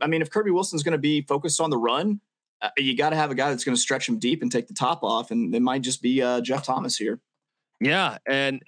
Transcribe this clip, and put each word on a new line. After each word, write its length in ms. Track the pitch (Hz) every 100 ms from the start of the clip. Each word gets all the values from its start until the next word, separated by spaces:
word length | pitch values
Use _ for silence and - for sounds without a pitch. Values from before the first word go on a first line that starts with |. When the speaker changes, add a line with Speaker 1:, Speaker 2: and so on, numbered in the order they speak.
Speaker 1:
I 40 | 147
mean, 140 | 160
if 80 | 156
Kirby 220 | 208 208
Wilson's 320 | 180 196 160
gonna 160 | 147 156
be 240 | 143 151
focused 400 | 143 143 151 147
on 80 | 160
the 80 | 127
run, 420 | 117 131 202 208 - _ _ _
uh, 80 | 107 -
you 180 | 135
gotta 220 | 123 151 156
have 140 | 151
a 40 |
guy 140 | 131 139
that's 160 | 127
gonna 140 | - 120
stretch 280 | - 131 -
him 120 | 110
deep 240 | 120 127
and 100 | 127
take 160 | 123 -
the 60 |
top 280 | - 131 165
off. 280 | 104 110 -
And 240 | 117 113
it 80 | 120
might 180 | 127 135
just 220 | 127 123
be, 180 | 127 131
uh, 220 | 123 123
Jeff 220 | 120 135
Thomas 340 | 139 131 127 -
here. 200 | 110 - _ _ _ _ _ _
Speaker 2:
Yeah. 380 | 127 180 170 107 -
And, 360 | 135 139 135